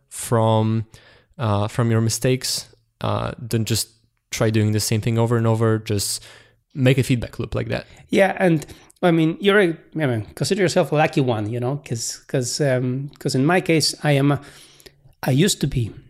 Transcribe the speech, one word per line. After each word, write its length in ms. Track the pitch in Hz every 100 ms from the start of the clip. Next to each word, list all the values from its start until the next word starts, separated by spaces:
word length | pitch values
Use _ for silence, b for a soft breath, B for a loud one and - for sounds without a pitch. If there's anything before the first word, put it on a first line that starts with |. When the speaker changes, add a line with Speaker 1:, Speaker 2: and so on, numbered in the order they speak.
| _
Speaker 1:
from, 760 | - - 117 113 110 110 110 107 b b b b -
uh, 300 | 113 101 104
from 220 | - 117
your 100 | 113
mistakes. 680 | 113 - 131 127 - - - _ _ -
Uh, 320 | - 104 117 - 117
don't 180 | 117
just 240 | 107 110 - _ _ _ -
try 200 | - 113
doing 220 | 110 107
the 80 | 107
same 200 | - 110
thing 180 | 110 113
over 180 | 117 120
and 100 | 113
over. 320 | 110 113 110
Just 460 | 110 104 - - B B B B _
make 240 | - 127 131
a 40 |
feedback 360 | 120 127 - -
loop 160 | 113
like 140 | 120 117
that. 180 | 120 - B B
Speaker 2:
Yeah, 280 | - 190 -
and 260 | 190 160 - B B -
I 80 | 180
mean, 240 | 165 160 170
you're 200 | 196 196
a, 80 | 185 165 -
I 120 | - 147
mean, 200 | 117 95
consider 280 | - 143 202
yourself 280 | 175 180 156
a 60 | 147
lucky 240 | 156 -
one, 280 | 127 110 104
you 100 | 123
know, 200 | 120 143
'cause, 320 | - 120 - - -
'cause, 340 | 139 120 -
um, 500 | 147 127 127 127 143 -
'cause 160 | 147 139
in 100 | 139
my 140 | 185
case, 340 | 180 160 143 -
I 100 | 151
am, 200 | 139 139
a, 80 | 139 B B B B B B - -
I 80 | -
used 300 | 131 170 -
to 60 | 151
be, 240 | 139 110 - -